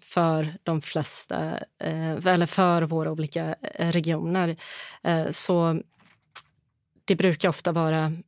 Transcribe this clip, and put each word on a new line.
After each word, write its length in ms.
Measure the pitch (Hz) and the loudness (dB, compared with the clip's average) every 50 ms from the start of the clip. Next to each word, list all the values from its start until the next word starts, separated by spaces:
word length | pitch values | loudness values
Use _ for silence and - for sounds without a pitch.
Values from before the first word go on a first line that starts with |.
| - | -10
för 500 | - - 180 170 165 160 156 151 156 170 - - | -4 0 2 2 4 2 2 0 -2 -6 -6 -4
de 180 | - 165 151 | -2 -2 -2
flesta, 720 | - - - 160 147 - - - - - - - 156 160 - - - _ _ - - | -2 -2 -4 -4 -4 -4 -6 -8 -6 -4 -4 -4 -4 -4 -6 -8 -10 _ _ -8 -6
eh, 420 | 170 156 160 160 160 160 - 175 | -4 -4 -2 -2 -2 -4 0 2
eller 200 | 185 185 175 175 | 2 4 4 4
för 360 | 160 - 196 185 175 175 170 165 | 2 2 4 4 4 4 4 2
våra 300 | 156 165 160 156 160 156 | 0 0 -2 -2 -2 -2
olika, 420 | 160 156 147 - 165 160 160 160 - - - - | -2 -4 -4 -2 -4 -4 -4 -6 -6 -8 -12 -4
eh, 180 | - 170 170 165 | -2 0 2 2
regioner. 640 | 175 156 165 165 156 165 165 180 185 175 170 165 - - - - - - - - - - | 2 2 2 0 0 0 0 0 2 2 0 0 -4 -10 -16 -16 -16 -16 -16 -18 -6 -2
Eh, 260 | 175 170 160 160 - | 0 0 2 0 0
så 500 | - - - - 180 170 165 165 160 165 - _ _ _ _ _ _ _ _ _ - - - _ _ _ _ _ _ _ _ _ _ _ - | -2 -4 0 2 2 4 4 4 2 0 -2 _ _ _ _ _ _ _ _ _ -20 -20 -20 _ _ _ _ _ _ _ _ _ _ _ -2
det 120 | - 185 | 0 0
brukar 320 | - 190 180 160 - - 180 | 4 4 2 2 4 2 0
ofta 240 | 151 - - 180 156 | 0 0 -2 -2 0
vara 400 | 170 160 156 160 160 156 156 160 170 - | 2 2 2 2 2 0 0 -2 -4 -10